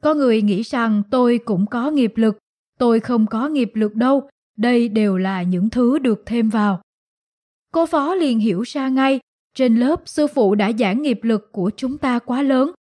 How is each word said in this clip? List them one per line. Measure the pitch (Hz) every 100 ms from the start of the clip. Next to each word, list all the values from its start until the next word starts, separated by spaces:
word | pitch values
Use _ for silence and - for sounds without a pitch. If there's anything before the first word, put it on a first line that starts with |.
có | 302
người | 302 262 226
nghĩ | 208 190
rằng | 226 262 226 208 202
tôi | 254 247 240
cũng | 233 185 208
có | 247 254
nghiệp | 302 233 220
lực, | 226 208 _ _ _ _
tôi | 247 226
không | 214 240 220
có | 220 277
nghiệp | 302 233
lực | 220 214
đâu, | 214 247 277 277 _ _ -
đây | 233 240 233
đều | 208 208 185
là | 190 190
những | 180 180 208
thứ | 240 240 285
được | 262 214 -
thêm | 233 220
vào. | 214 208 185 _ _ _ _ _ _ _ _ _
Cô | 330 330
Phó | 320 277
liền | 381 311 226
hiểu | 214 180
ra | 240 294 262
ngay, | 262 269 269 _ _ _
trên | - 254 226
lớp | 247 339
sư | - - 294
phụ | 294 208
đã | 208 202 220
giảng | 220 214
nghiệp | 302 233
lực | 233 214 -
của | - 185 -
chúng | 262 294
ta | 269 240
quá | 240 254
lớn | 277 262 285 359